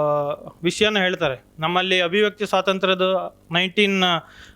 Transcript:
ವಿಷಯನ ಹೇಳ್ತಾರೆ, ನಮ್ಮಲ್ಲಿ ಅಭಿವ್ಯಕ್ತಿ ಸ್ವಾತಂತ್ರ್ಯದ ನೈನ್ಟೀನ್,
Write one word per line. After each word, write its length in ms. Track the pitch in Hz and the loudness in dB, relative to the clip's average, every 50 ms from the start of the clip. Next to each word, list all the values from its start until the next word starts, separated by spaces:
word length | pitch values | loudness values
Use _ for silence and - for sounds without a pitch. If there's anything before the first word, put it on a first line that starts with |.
| 151 147 147 147 143 143 151 - - - - - 170 | 0 0 0 0 -2 -4 -6 -8 -12 -16 -12 -6 -4
ವಿಷಯನ 340 | 175 - - 214 214 214 | -4 0 2 2 2 2
ಹೇಳ್ತಾರೆ, 480 | 202 185 180 185 165 170 143 131 - - _ _ 160 | 2 0 0 0 0 -2 -2 -2 -4 -10 _ _ -6
ನಮ್ಮಲ್ಲಿ 420 | 156 165 175 180 185 190 185 185 | -4 -2 0 0 0 2 2 0
ಅಭಿವ್ಯಕ್ತಿ 440 | 175 165 180 208 208 208 - - 208 | 2 2 2 2 2 0 0 -4 -4
ಸ್ವಾತಂತ್ರ್ಯದ 880 | 185 202 185 185 202 190 190 196 185 190 180 185 185 190 180 175 170 - _ _ - | -2 0 0 0 0 -2 0 0 0 0 0 0 0 0 -2 -4 -6 -10 _ _ -4
ನೈನ್ಟೀನ್, 520 | 165 175 185 190 175 214 208 196 196 190 185 180 175 160 - - - - - - - | -2 0 0 0 0 2 2 2 2 2 2 2 0 -2 -4 -8 -16 -20 -20 -20 -20